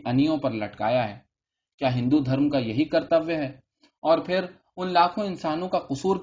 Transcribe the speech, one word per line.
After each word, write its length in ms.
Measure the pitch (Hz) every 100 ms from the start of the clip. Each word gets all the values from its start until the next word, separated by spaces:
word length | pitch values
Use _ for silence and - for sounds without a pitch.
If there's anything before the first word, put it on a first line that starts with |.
انیوں 320 | 117 127 151 156
پر 140 | 139
لٹکایا 580 | 113 101 - 107 123 110
ہے۔ 100 | 104 _ _ _ _ _ -
کیا 160 | 131
ہندو 240 | 123 123 151
دھرم 300 | 127 131 147
کا 80 | 139
یہی 260 | 113 117
کرتویہ 520 | 156 165 - 165 160 160
ہے؟ 220 | 135 - _ _ _ _
اور 180 | 151 160
پھر 260 | 180 185 180 - _ 180
ان 120 | 185
لاکھوں 360 | 175 175 214
انسانوں 440 | 202 170 156 156 180
کا 100 | 180
قصور 380 | - 135 190 185